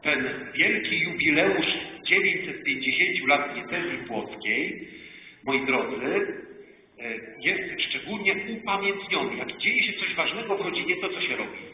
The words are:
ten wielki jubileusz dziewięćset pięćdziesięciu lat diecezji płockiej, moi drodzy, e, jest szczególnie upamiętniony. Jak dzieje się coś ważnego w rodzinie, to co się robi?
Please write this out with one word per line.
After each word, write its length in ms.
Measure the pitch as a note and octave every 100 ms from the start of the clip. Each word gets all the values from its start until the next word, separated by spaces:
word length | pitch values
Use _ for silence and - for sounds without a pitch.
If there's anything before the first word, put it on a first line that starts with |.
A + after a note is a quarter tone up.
ten 500 | D3+ C#3 C3 B2+ -
wielki 460 | - F#3 - - -
jubileusz 680 | - - D3+ D3 F#3+ F#3+ - - - -
dziewięćset 600 | - F#3+ G3 F#3 F3 C#3
pięćdziesięciu 640 | D3+ C3 B2+ B2+ F#3+ - C3
lat 260 | C#3+ C#3+
diecezji 440 | A#2+ - F3 E3+ B2+ -
płockiej, 800 | G#2+ G2+ - G#2 A#2 F3 - - - - - - -
moi 220 | C3 C3+ C3
drodzy, 640 | B2+ - A#2 C3 F#3 - - - - - - - -
e, 160 | A#2 A2+ A2+ -
jest 420 | D#3+ G3 F3 -
szczególnie 540 | - - - G#3 F#3+ G3 A#3 A3+
upamiętniony. 760 | G#3+ G3 G3 G3 - F3 - -
Jak 200 | - -
dzieje 260 | - -
się 100 | -
coś 220 | - F#3 -
ważnego 420 | D3+ F#3 A3+ G3
w 40 |
rodzinie, 340 | F#3 E3 D3+ -
to 140 | -
co 120 | E3+
się 140 | - -
robi? 220 | - - -